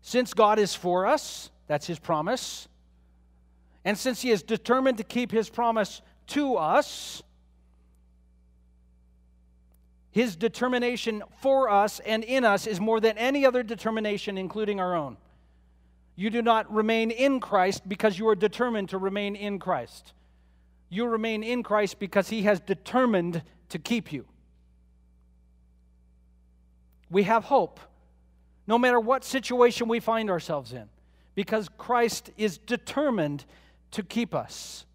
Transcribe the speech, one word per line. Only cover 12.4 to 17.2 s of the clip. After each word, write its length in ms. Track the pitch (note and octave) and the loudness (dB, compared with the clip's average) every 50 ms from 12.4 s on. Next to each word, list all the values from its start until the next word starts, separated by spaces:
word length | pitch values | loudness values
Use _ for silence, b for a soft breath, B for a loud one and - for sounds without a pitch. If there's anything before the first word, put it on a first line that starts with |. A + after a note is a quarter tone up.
| B3 | 4
us 220 | A3 G3+ F#3+ - A3 | 4 4 4 0 -4
is 120 | G#3+ E3+ | -4 -2
more 200 | G3+ A3 A3+ A3 | 0 2 2 4
than 180 | G#3 A3+ G#3+ G#3 | 4 2 2 2
any 280 | A#3 B3+ C4+ C#4+ C#4 | -2 0 0 4 4
other 180 | C4 B3 B3 B3 | 4 4 4 -2
determination, 760 | G#3 A#3 F#3+ - A3+ A3 A3 G#3 G#3+ G#3 G3 - - G3 F#3+ | -2 -8 -4 -4 -2 -2 -2 -2 -2 -4 -4 -4 -6 -6 -6
including 420 | F#3+ F3 - G#3 A3 G3+ G#3 G3 | -6 -6 -4 -4 -2 -2 -2 -2
our 160 | F#3 F3+ F3+ | -2 -2 -2
own. 220 | E3+ D3+ C3+ A2+ - _ _ _ _ _ _ _ _ _ _ _ _ _ _ _ _ _ _ _ | -2 -4 -4 -10 -14 _ _ _ _ _ _ _ _ _ _ _ _ _ _ _ _ _ _ _
You 140 | - F#3 A3+ | -6 -6 -4
do 120 | A3 A#3+ | -2 0
not 300 | A#3 A#3 A3+ A3 G#3 G#3 G#3+ | 2 4 4 2 2 -2 -2
remain 380 | G#3+ A3 G#3+ A3+ A3+ A3+ A3+ | 0 2 2 2 2 2 0
in 280 | A#3 A3+ | 0 2